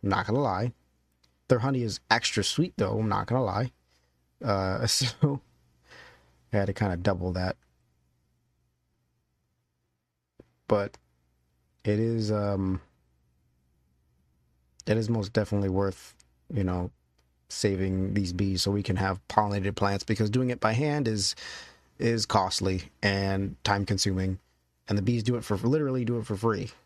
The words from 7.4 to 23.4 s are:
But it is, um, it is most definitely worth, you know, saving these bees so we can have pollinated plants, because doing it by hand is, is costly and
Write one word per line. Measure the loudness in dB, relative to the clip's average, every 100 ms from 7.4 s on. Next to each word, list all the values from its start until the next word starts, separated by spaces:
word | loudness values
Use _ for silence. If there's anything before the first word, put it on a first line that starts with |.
| -4 -6 _ _ _ _ _ _ _ _ _ _ _ _ _ _ _ _ _ _ _ _ _ _ _ _ _ _ _ _ -20 _ _
But | 0 0 -10 _ _ _ _ _ _ _ _
it | -2 0
is, | 2 0 0
um, | 0 0 -2 -2 -4 -8 _ _ _ _ _ _ _ _ _ _ _ _ _ _ _ _ _ _ _ 0
it | 0
is | 2
most | -2 0
definitely | 0 0 0 0
worth, | 2 0 -4 -18 -20 _ _ _
you | -2
know, | 0 -2 -4 _ _ _ _ _ _
saving | -2 0 0 0 0 0
these | 0 -2
bees | -2 -2 0
so | 0
we | -2
can | 0 0
have | 0 -4 _
pollinated | 0 2 0 -2 0
plants, | 0 0
because | -2 0 2
doing | 2 0
it | 0
by | 0
hand | 0 0 0 0
is, | 0 -2 -4 -12 -16 -18 -20 _ _
is | 0 0 2
costly | 2 2 0 0 -2 -6 _
and | 0 2 0 0